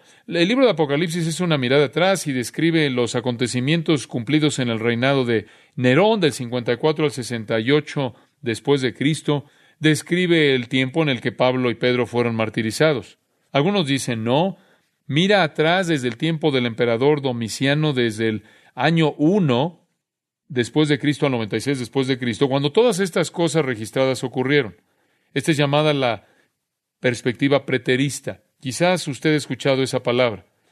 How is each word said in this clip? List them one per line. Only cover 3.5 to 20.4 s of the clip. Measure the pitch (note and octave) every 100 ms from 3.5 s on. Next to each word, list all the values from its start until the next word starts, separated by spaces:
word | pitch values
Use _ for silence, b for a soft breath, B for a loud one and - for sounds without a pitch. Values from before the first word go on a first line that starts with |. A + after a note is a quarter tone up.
| B2 C3 E3 D#3+ D3+ -
cumplidos | - A2+ D3+ D3 C#3+
en | B2
el | A2+
reinado | A#2 A#2 C3 C#3
de | A#2+ A2+ - b b b
Nerón | B2+ C#3+ G#3 A3+
del | D#3
cincuenta | - A#2+ B2 A#2
y | A#2+
cuatro | D#3 D#3
al | D3+
sesenta | - A2+ A#2+ G#2 A2+
y | A2+
ocho | D3 D3 D3+ C3 - b b
después | A#2+ A2 - C#3
de | B2+
Cristo, | - C3+ D#3 - D3 - b b b
describe | D#3 D3 - F3 F3+ E3+ D3
el | C3 A#2+
tiempo | C3 C3 D#3+
en | D3+
el | A#2+
que | B2
Pablo | - B2+ B2+ B2
y |
Pedro | A2 B2+ B2 A#2
fueron | A#2+ A#2+
martirizados." | A2+ A2 A#2 A2+ - D#3 C3 - - _ _ _
Algunos | C#3 D#3+ G3+ C#3
dicen, | C3+ - A#2
"No, | A2+ C3+ F#3+ - b b b b -
mira | C#3 G3 G3+
atrás | D#3 - D#3 F3+ E3+
desde | D3+ B2
el | A#2
tiempo | D#3+ D#3+ D#3+
del | C3+ A#2+
emperador | A2+ A#2+ A#2 C#3 D3+
Domiciano, | C3+ A#2+ A2+ - C3+ D3 D#3
desde | B2+ A#2+ G#2+ A2+
el | A2 b b b
año | b C#3+ E3 D#3 -
uno | D3 G#3 D3+ A#2+ D#3+ - _ _ _ _ _ _